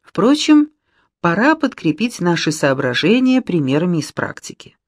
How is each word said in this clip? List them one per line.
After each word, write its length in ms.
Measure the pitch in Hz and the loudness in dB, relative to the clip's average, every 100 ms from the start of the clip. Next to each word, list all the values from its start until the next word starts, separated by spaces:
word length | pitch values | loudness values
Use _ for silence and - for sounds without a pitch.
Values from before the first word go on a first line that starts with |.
Впрочем, 680 | _ - 214 302 - 302 302 _ _ _ _ _ | _ -2 0 2 4 4 4 _ _ _ _ _
пора 340 | 175 170 262 | -2 0 0
подкрепить 640 | 320 269 - 165 151 233 - | 0 -2 -2 -4 -2 -6 -2
наши 300 | 175 165 - | -2 0 -2
соображения 920 | 156 143 135 131 120 156 247 254 254 | -2 -2 0 -2 -2 2 2 2 0
примерами 560 | - 175 135 143 180 170 | 0 -2 0 0 0 -2
из 140 | - | -4
практики. 640 | - - - - - - _ | -8 -8 -10 -18 -20 -20 _